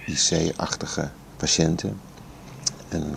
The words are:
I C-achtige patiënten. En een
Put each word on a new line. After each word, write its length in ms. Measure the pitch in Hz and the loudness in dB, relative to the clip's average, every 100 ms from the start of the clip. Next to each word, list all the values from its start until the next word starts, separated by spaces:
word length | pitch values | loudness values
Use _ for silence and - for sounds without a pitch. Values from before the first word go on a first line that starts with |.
| - | -4
I 80 | |
C-achtige 960 | 78 - 82 82 - - - - - 73 - - - | 2 4 4 4 2 -2 -2 -2 -2 -2 -4 -16 -2
patiënten. 640 | 78 - 82 85 98 104 - - - - - - - - - | 2 6 6 4 0 -4 -10 -16 -16 -16 -14 -4 -4 -4 -4
En 140 | 82 | -2
een 140 | 76 | -2